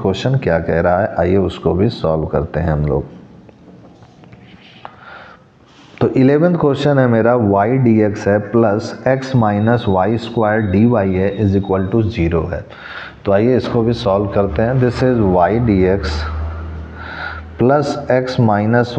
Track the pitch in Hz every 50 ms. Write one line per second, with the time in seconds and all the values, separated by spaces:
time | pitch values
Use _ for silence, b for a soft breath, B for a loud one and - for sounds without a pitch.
0 | - 98 95 - - 127 135 131 - - 82 82 82 85 85 82 87 87 90 90
1 | 107 - - - 87 90 95 98 92 90 - - - 82 85 87 101 117 - -
2 | - 82 80 78 78 76 - 71 76 - - 78 82 85 76 73 73 73 65 69
3 | 67 - - - - - - - - - - - - - - - - - - -
4 | - - - - - - - B B B B B B B B B B B B B
5 | B B B B B B B B B _ _ _ _ _ - - - - - -
6 | - 107 - 135 131 135 143 151 165 180 180 156 151 143 135 123 143 147 143 135
7 | 131 123 117 113 110 117 120 123 110 101 98 98 101 113 127 135 131 120 110 107
8 | 107 104 98 - - 101 101 107 104 - - 117 117 107 101 110 - - - -
9 | - 127 135 135 131 131 131 123 113 104 104 101 107 113 120 120 117 107 95 92
10 | 92 104 117 113 113 110 - 120 110 104 107 110 110 98 95 101 113 120 120 107
11 | 98 95 92 92 95 101 98 110 110 98 95 98 98 - 95 95 95 92 113 113
12 | 110 98 - - 85 82 87 82 82 82 82 - - - B B B B B B
13 | B B B B - 101 98 101 110 127 127 131 127 - - 120 113 117 117 120
14 | - 101 95 101 104 98 - 104 101 98 - - 113 117 131 131 127 123 117 -
15 | 131 127 127 117 104 95 90 90 85 87 104 120 123 113 101 95 92 90 95 98
16 | - - - - - - - - - - - - - - - - - - B B
17 | B B B B B B B B B B - - 113 127 139 151 139 - - -
18 | - - 127 127 127 127 - 127 120 110 104 101 104 110 117 120 117 117 -